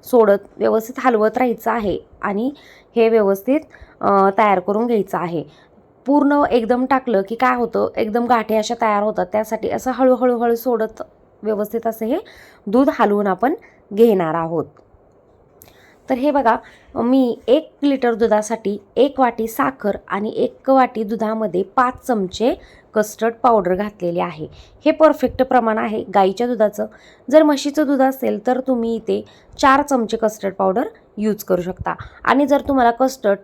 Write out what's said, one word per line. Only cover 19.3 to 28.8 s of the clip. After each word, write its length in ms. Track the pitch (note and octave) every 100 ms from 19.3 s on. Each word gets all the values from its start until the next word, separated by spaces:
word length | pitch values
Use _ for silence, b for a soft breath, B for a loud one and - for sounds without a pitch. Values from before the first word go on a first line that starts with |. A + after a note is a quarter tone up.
| A#3+ A3+
साखर 500 | A3+ C4+ C4+ G#3 F#3+ -
आणि 260 | G3 G#3+ -
एक 340 | A#3+ - -
वाटी 340 | C4+ B3+ A3+
दुधामध्ये 600 | G#3+ G#3+ G#3+ A3 A3 E3+
पाच 440 | F#3+ - B3+ B3+ -
चमचे 480 | A#3 F#3 - A3+ E4 b b b
कस्टर्ड 400 | G#3+ G#3+ - A3
पावडर 420 | A3+ B3+ A3+ F3 F#3
घातलेली 440 | G#3 G#3 F3 E3+
आहे. 280 | F3+ D#3 D3+ b b b D4
हे 60 |
परफेक्ट 520 | D#4 D#4 C#4+ B3 -
प्रमाण 340 | C4 B3+ A3+ A3
आहे 280 | A#3 A3 - G3
गाईच्या 320 | F#3+ F#3+ A#3+
दुधाचं. 380 | A#3+ G#3+ G#3 G#3+ B B B -
जर 120 | D4+
म्हशीचं 440 | D4+ C#4+ D4 C#4+ C#4+
दूध 140 | C#4+
असेल 460 | C4+ C4 A3+ G#3 A3+
तर 120 | B3+
तुम्ही 360 | C4 B3